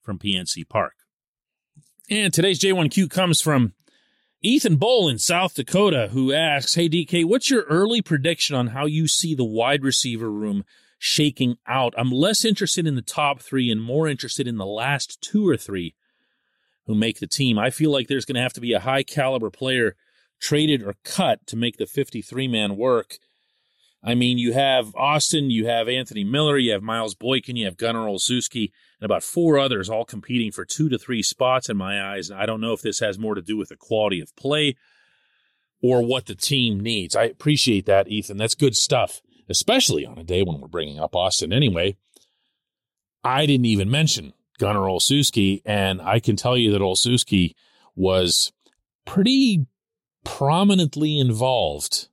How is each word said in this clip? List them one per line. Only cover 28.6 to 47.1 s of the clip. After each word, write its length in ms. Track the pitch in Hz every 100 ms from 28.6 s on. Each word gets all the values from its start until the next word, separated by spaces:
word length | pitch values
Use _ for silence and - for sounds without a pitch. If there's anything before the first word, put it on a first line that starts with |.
| 104 _ _ -
and 40 |
about 180 | 107 92
four 380 | - 175 165 143
others 280 | 135 107 92
all 160 | 110
competing 460 | 117 110 - 123 110
for 140 | -
two 240 | 87 - 156
to 100 | 120
three 240 | - 120
spots 460 | - - 127 127 -
in 80 | 101
my 260 | 95 101 98
eyes. 160 | 98 87
And 120 | 98
I 40 |
don't 160 | 107 110
know 120 | 113
if 100 | 110
this 160 | 110 -
has 180 | 107 98
more 200 | 110 101
to 60 |
do 140 | 87 107
with 120 | -
the 80 | -
quality 440 | - 110 107 92
of 140 | 73
play 400 | _ 135 151 147 131 _ _ _ _ _ _ _ _ _ -
or 220 | 123 123
what 240 | 120 127 -
the 80 |
team 460 | 95 - 139 117 98
needs. 340 | 110 110 85
I 100 | 107 113
appreciate 600 | - 151 147 - 101 95
that, 220 | 98 98
Ethan. 300 | 107 98 101
That's 180 | 110 -
good 200 | 139 110
stuff, 460 | - 131 104 - _ _ -
especially 560 | - - 254 - 78
on 140 | 64 57
a 60 |
day 180 | 82 90
when 180 | 92 73
we're 60 | 71
bringing 320 | 85 76 73
up 160 | 78
Austin 380 | 85 92 - 80
anyway. 440 | 113 139 85 95 98 _ _ _ _ _ _ _ _ _ _ _ _
I 240 | 120 135 151
didn't 200 | 135 117
even 220 | 101 98
mention 440 | 143 156 113 71 - _ -
Gunnar 220 | 101 104
Olszewski, 840 | 98 90 - 143 139 117 98 98
and 380 | 110 104 95 92
I 160 | 87 113
can 160 | -
tell 240 | 104 123 127
you 140 | 110
that 80 | 101
Olszewski 760 | 95 92 120